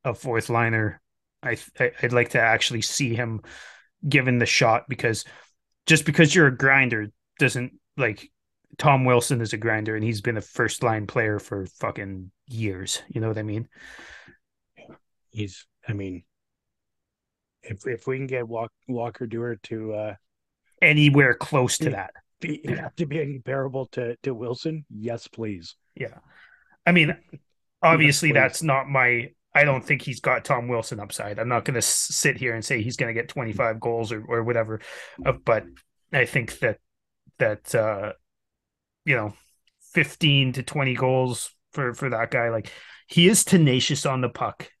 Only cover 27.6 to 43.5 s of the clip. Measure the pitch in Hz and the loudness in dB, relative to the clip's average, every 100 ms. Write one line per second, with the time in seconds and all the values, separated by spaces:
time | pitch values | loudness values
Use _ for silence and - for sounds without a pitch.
27.6 | _ _ 165 160 151 143 156 147 131 - | _ _ 4 6 6 4 4 4 4 0
28.6 | 160 135 135 139 123 120 120 _ _ 147 | 0 0 0 2 2 0 -4 _ _ 2
29.6 | 147 131 - 139 - 120 - 123 - 131 | 4 2 0 -2 -2 -4 -2 -2 0 -2
30.6 | 120 120 110 107 104 - 104 104 117 120 | 0 -4 -4 -10 -10 -10 -8 -6 -2 0
31.6 | 101 120 107 - - - 151 127 123 113 | 0 -2 0 0 -2 0 0 0 -4 -4
32.6 | 101 127 110 120 120 113 117 - 117 101 | -4 -2 -2 -2 -2 -2 -6 -6 -6 0
33.6 | 120 110 117 117 110 110 113 117 113 117 | 0 0 -4 -2 -4 -6 -2 -2 0 0
34.6 | 110 110 - - - - 135 - - 110 | 0 -6 -10 -18 -18 -4 -2 -2 0 0
35.6 | - - _ _ _ 147 120 139 113 - | 0 -20 _ _ _ 0 0 0 -4 -2
36.6 | 120 104 _ _ _ _ _ _ 117 104 | -2 -2 _ _ _ _ _ _ 0 0
37.6 | - 120 110 101 104 - _ _ _ _ | -2 0 0 -2 -6 -10 _ _ _ _
38.6 | _ _ _ _ - 127 107 - _ _ | _ _ _ _ -2 0 0 -8 _ _
39.6 | _ _ _ 170 143 - 151 139 131 127 | _ _ _ 0 0 2 4 4 2 -2
40.6 | 127 151 131 123 131 131 127 117 - _ | -6 -2 -2 0 2 2 0 -4 -8 _
41.6 | _ - 127 117 135 117 117 127 117 113 | _ -6 -6 -4 -6 -4 -2 0 0 -2
42.6 | - - - - _ - 175 220 - | -6 -16 -20 -20 _ 6 6 6 6